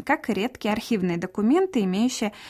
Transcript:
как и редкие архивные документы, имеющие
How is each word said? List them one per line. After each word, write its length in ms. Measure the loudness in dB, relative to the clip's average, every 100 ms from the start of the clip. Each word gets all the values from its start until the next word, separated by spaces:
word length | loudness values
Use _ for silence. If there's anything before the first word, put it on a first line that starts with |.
| -2
как 240 | 0 0
и 20 |
редкие 400 | -2 -2 -2 -2
архивные 440 | -2 -2 0 0 -2
документы, 640 | -4 0 4 4 4 2
имеющие 520 | 0 2 0 0 -4 -6 -14